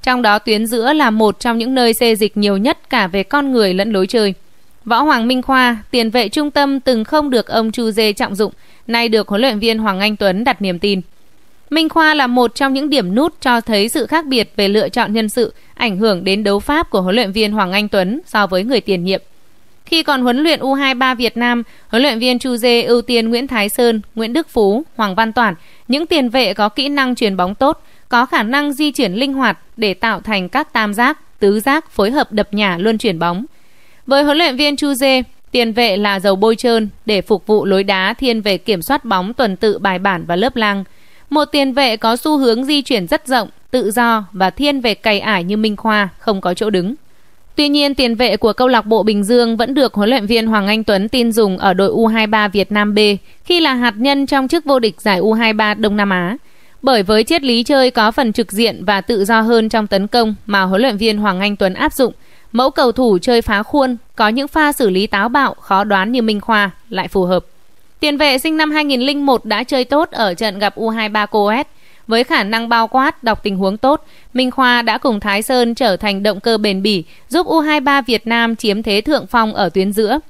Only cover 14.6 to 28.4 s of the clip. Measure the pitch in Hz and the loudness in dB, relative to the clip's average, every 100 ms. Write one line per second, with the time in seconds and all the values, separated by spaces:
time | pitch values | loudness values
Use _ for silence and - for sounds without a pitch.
14.6 | 208 208 185 247 214 214 220 247 226 - | 0 2 0 -2 -2 0 -2 -2 -4 -4
15.6 | - - 233 185 220 185 190 196 208 202 | -20 -6 -4 0 0 0 0 0 0 0
16.6 | - 294 339 202 185 214 208 196 214 214 | 0 -2 0 -2 0 0 0 -2 -2 0
17.6 | 185 196 208 202 180 262 - 220 196 185 | 0 -2 -2 -2 -2 -4 -4 -2 0 0
18.6 | 214 254 202 185 180 190 - - - - | 0 -2 0 -2 -2 -4 -6 -20 -20 -20
19.6 | - - - 330 311 269 247 247 320 285 | -20 -20 -4 -2 0 0 0 0 0 0
20.6 | 262 269 277 254 262 240 240 226 240 240 | 0 0 0 0 -2 0 -2 -2 -2 -2
21.6 | 233 - - 226 277 226 247 247 262 240 | -4 -14 -4 0 0 0 0 0 -2 0
22.6 | 247 240 - 240 233 240 226 233 269 240 | 2 2 2 0 2 0 0 -2 -2 -2
23.6 | 202 - 240 226 - - 220 254 320 - | -2 0 0 0 -4 -8 -4 -2 -2 0
24.6 | 202 214 320 - 208 185 226 214 220 170 | 2 0 -4 -4 -4 0 0 2 0 -2
25.6 | - - - 269 330 339 247 247 220 196 | -12 -20 -4 -4 0 0 0 0 0 0
26.6 | 214 - 277 285 262 247 220 190 180 208 | -2 -2 -4 -2 -2 0 -2 0 -2 0
27.6 | 269 330 - - - 240 262 320 | 0 0 -8 -20 -2 0 2 0